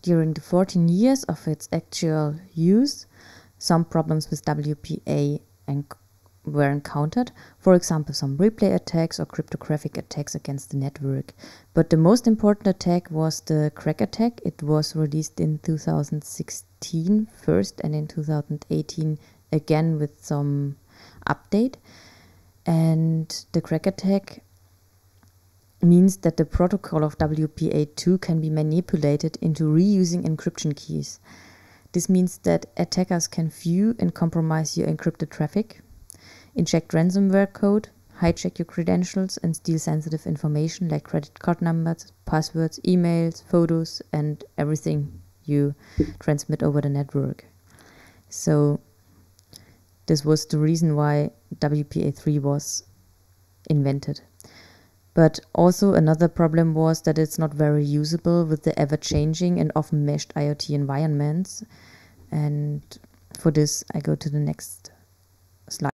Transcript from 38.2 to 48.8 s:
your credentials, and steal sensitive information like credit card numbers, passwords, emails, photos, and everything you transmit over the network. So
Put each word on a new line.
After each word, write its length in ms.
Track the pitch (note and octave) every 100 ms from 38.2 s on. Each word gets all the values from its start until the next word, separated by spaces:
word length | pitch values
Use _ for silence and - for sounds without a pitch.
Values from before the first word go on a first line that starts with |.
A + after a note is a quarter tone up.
| E3+ E3 F3+ -
your 80 | E3+
credentials, 680 | - E3 F3+ F3+ F#3+ F#3+ -
and 180 | E3 D#3+
steal 240 | - D#3+
sensitive 480 | E3 D#3 D#3 D#3 -
information 600 | D3+ D#3 D3 D#3+ - F3
like 180 | D3+ -
credit 340 | D#3+ C#3+ -
card 240 | - E3+
numbers, 500 | E3+ E3 E3 E3 - _ -
passwords, 540 | D#3 D#3 E3 D#3+ - -
emails, 580 | F3+ F3 E3+ E3 E3
photos, 600 | - F3 E3+ E3 D#3+ - -
and 300 | D3+ D3+ D3 - -
everything 600 | D3 D#3 E3 D3+ D3 - - _ -
you 280 | D3 C#3+ C#3+ - - - -
transmit 420 | - D3 - D3+
over 180 | D3+ D3
the 100 | C#3+
network. 560 | C#3 C#3+ C#3+ C3+ - - _ _ - - - - _ _
So 500 | - - D3+ D3 D3